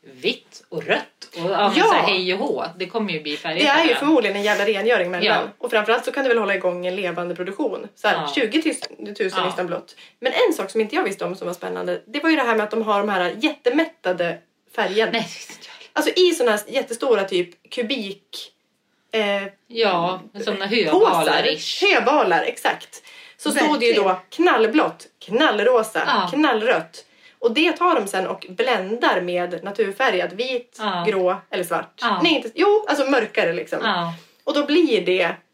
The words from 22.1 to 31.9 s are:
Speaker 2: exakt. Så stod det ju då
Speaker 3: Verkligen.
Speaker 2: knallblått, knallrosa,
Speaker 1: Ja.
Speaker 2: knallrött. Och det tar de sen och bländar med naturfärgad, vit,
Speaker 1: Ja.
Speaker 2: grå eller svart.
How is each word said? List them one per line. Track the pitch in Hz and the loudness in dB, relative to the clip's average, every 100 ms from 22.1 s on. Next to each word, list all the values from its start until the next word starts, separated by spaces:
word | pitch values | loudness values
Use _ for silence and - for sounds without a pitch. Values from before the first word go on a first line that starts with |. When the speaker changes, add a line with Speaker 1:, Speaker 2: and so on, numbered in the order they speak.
| 294 196 160 | 4 4 2
Speaker 2:
exakt. | - - - - - - - - - _ | 0 -2 -4 -4 -10 -20 -20 -20 -20 _
Så | 302 | -4
stod | 285 302 294 | 0 2 2
det | 233 | 4
ju | |
då | 208 | 4
Speaker 3:
Verkligen. | 190 185 - - 349 | 2 0 -4 0 2
Speaker 2:
knallblått, | 254 220 302 226 - - _ - | 4 4 2 0 -4 -20 _ -4
knallrosa, | 220 302 214 202 247 220 165 147 | 2 2 4 4 2 2 -2 0
Speaker 1:
Ja. | 240 175 | 0 0
Speaker 2:
knallrött. | 269 302 226 220 165 160 - - _ - _ | 2 2 2 2 0 -2 -16 -20 _ -20 _
Och | 233 | 0
det | 226 339 | 2 2
tar | 311 359 269 | 4 2 2
de | 196 | 0
sen | 190 185 | -4 -4
och | - - | -6 -12
bländar | 185 254 220 185 233 320 196 | -4 0 0 -2 0 0 0
med | 175 180 180 170 | -2 -2 -4 -6
naturfärgad, | 202 202 202 196 254 185 - | -8 -2 -2 0 0 0 -2
vit, | 190 254 247 247 - | -4 -4 -4 -8 -8
Speaker 1:
Ja. | 214 180 175 | -6 -2 -2
Speaker 2:
grå | 196 180 185 - | 2 0 -2 -6
eller | 196 | -6
svart. | 175 165 - | -4 -4 -6